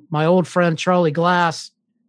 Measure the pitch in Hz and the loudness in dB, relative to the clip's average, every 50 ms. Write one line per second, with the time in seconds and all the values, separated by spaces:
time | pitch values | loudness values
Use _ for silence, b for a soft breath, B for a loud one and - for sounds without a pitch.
0 | - - 165 151 156 160 180 185 170 - - 180 175 170 165 147 - 185 180 180 | -10 -6 -4 -2 2 2 2 2 0 0 0 0 0 0 0 -2 -2 0 0 2
1 | 175 160 147 165 170 175 180 175 175 165 156 - - - _ _ _ _ _ _ | 2 0 0 0 0 0 2 2 0 0 -2 -6 -12 -18 _ _ _ _ _ _
2 | _ | _